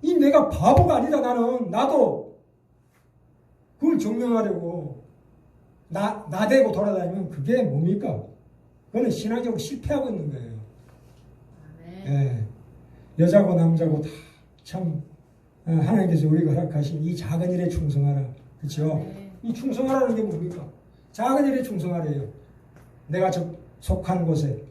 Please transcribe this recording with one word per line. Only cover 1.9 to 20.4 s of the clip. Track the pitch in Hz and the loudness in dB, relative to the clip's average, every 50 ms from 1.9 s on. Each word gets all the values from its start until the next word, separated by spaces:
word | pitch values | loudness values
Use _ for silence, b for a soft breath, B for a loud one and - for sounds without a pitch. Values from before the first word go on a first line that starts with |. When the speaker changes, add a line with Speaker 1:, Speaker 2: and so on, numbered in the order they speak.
| 311 269 240 147 - - - - - - _ _ _ _ _ _ _ _ _ _ _ _ _ _ _ _ _ _ _ _ _ _ _ _ _ _ _ - | 4 4 4 4 2 -2 -8 -12 -18 -20 _ _ _ _ _ _ _ _ _ _ _ _ _ _ _ _ _ _ _ _ _ _ _ _ _ _ _ -2
Speaker 1:
그걸 | 285 320 - - | 2 2 2 2
증명하려고 | - 208 233 240 247 240 233 226 214 196 175 170 170 170 175 165 147 139 - - - - _ _ _ _ _ _ _ _ _ _ _ _ _ _ _ - | 0 -2 -2 -2 0 0 0 2 0 0 -2 -4 -6 -6 -8 -8 -8 -10 -12 -14 -20 -20 _ _ _ _ _ _ _ _ _ _ _ _ _ _ _ -10
나, | 160 190 202 208 214 208 - 156 | -6 -4 -2 -2 -4 -6 -10 -8
나대고 | 165 190 214 - 262 269 220 220 | -4 -2 2 4 6 4 4 4
돌아다니면 | - 185 208 202 196 185 175 170 185 196 180 - | 2 0 0 0 0 -2 -4 -4 -6 -6 -8 -8
그게 | - 143 135 156 247 254 220 | -8 -6 -2 0 2 2 2
뭡니까? | 156 135 147 165 180 202 202 - 202 135 104 - - - - _ _ _ _ _ _ _ _ _ _ | 0 0 0 0 0 0 -2 -2 -4 -6 -6 -8 -12 -18 -20 _ _ _ _ _ _ _ _ _ _
그거는 | - 233 269 220 | -2 0 0 0
신앙적으로 | 160 - 208 214 233 240 247 240 214 - | -2 -2 -4 -4 -4 -4 -4 -4 -6 -6
실패하고 | - - 277 - - - 294 269 262 247 | -6 -8 -10 -8 -6 -4 -2 -2 -2 -4
있는 | 202 170 147 147 | -6 -6 -8 -8
거예요. | 131 123 120 113 110 107 107 - - - - - - - - - - - - - - - - - - - - - - - 165 170 180 190 196 | -10 -10 -12 -14 -14 -16 -16 -18 -20 -20 -20 -20 -20 -20 -20 -20 -20 -20 -20 -20 -20 -20 -20 -20 -20 -20 -20 -20 -20 -20 -20 -20 -18 -12 -6
Speaker 2:
아멘. | 139 | -4
Speaker 1:
예. | 139 139 139 131 120 110 110 104 - - - - - - - - - - - - - 160 170 | -2 0 0 0 -2 -4 -6 -6 -10 -16 -20 -20 -20 -20 -20 -20 -20 -20 -20 -6 0 2 4
여자고 | 185 214 202 190 180 175 | 6 6 6 6 6 4
남자고 | 165 165 165 165 160 165 156 147 - | 4 4 4 4 4 2 2 0 0
다 | - - B B B B B B B B _ _ - | -2 -6 B B B B B B B B _ _ -16
참, | - - 185 185 165 147 135 - - - - _ _ _ _ _ _ _ _ - | -12 -8 -6 -4 -4 -6 -6 -10 -14 -20 -20 _ _ _ _ _ _ _ _ -4
어, | 165 | -2
하나님께서 | 160 156 - - 220 202 185 170 160 151 143 151 | 0 2 2 4 2 2 2 4 2 2 4 4
우리가 | 156 170 170 151 135 | 4 4 4 2 2
허락하신 | - 160 - 156 147 143 - 165 147 156 | 0 0 -2 -2 -2 -4 -4 -4 -4 -4
이 | 175 - | -4 -4
작은 | - - 104 160 165 180 180 | -4 -6 -4 -4 -2 -2 -2
일에 | 180 180 180 170 | -2 -2 -2 -2
충성하라. | 170 156 156 143 127 143 143 143 143 139 131 120 - - - - - - | -2 -2 -2 0 0 2 2 2 0 0 -2 -6 -8 -14 -20 -20 -18 -12
그쵸? | - 139 - 151 156 156 151 | -12 -8 -4 -2 -2 -2 -2
Speaker 2:
아멘. | - - - - - - - - - - | -2 -6 -8 -12 -16 -16 -18 -18 -10 -6
Speaker 1:
이 | 233 - | -6 -6
충성하라는 | - 269 269 - - 269 262 269 269 254 233 220 | -4 -4 -6 -4 -2 -2 0 2 2 2 2 0
게 | 220 214 | 0 -2
뭡니까? | 196 165 156 | -2 -4 -4